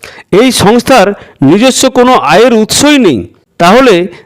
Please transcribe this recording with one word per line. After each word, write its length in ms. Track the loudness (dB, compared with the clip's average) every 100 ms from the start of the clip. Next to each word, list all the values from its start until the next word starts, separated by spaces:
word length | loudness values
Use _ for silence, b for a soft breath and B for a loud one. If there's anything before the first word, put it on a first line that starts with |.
| B B B
এই 220 | -2 0
সংস্থার 600 | 0 0 0 0 0 0 -4 B B
নিজস্ব 480 | 0 2 0 0 -2
কোনো 220 | 0 0
আয়ের 400 | 0 0 2 2
উৎসই 460 | 0 -2 -2 0 0
নেই, 280 | 0 -2 -6 _ _ -4
তাহলে 480 | 0 2 2 0 -2 B